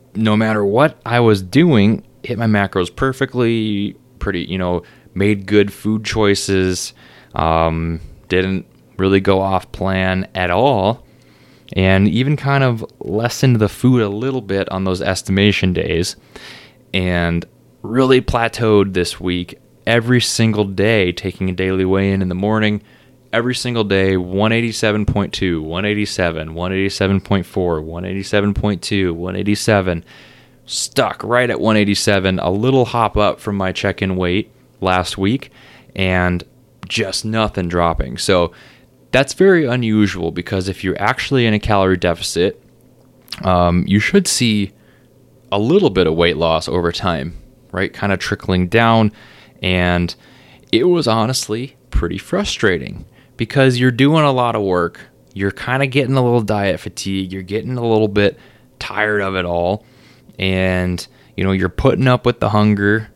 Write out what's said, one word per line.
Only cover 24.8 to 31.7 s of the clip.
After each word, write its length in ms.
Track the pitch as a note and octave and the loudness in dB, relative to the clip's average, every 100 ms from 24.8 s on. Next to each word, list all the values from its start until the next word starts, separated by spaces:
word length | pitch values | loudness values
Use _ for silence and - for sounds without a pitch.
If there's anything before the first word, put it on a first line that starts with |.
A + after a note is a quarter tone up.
| A2 G#2 G2+ | 0 0 0
point 280 | G#2 G2 | 0 -2
two, 280 | - F#2+ D#2+ | -2 -2 -2
one 240 | D#2 F2 G#2 | -4 -4 -2
eighty-seven, 680 | G#2 G2+ - F2 D#2+ D#2+ | -2 -4 -2 -2 -2 -8
one 180 | E2 F2+ | -6 -4
eighty-seven 500 | F#2+ G2 - G2 G2 | -2 -2 0 0 0
point 240 | - G2 - | 0 -2 -2
four, 360 | G2 F2+ D#2 | -2 -2 -2
one 240 | D#2+ E2+ F#2 | -6 -10 -8
eighty-seven 480 | G2 F#2+ G#2 G#2 | -8 -2 0 0
point 280 | G2 G#2 F#2 | 0 -2 -2
two, 320 | - G2+ F#2 | -2 0 0
one 220 | E2 F2+ F#2+ | -2 -6 -4
eighty-seven, 720 | G2 G#2 - G2+ F#2 E2+ - - - - _ _ - | -2 0 2 2 2 -4 -6 -20 -20 -20 _ _ -12
stuck 580 | - - - G#2+ - | -8 -8 -8 -10 -8
right 260 | G#2+ B2 B2 | -4 -2 0
at 100 | C#2 | 0
one 180 | G#2 | 0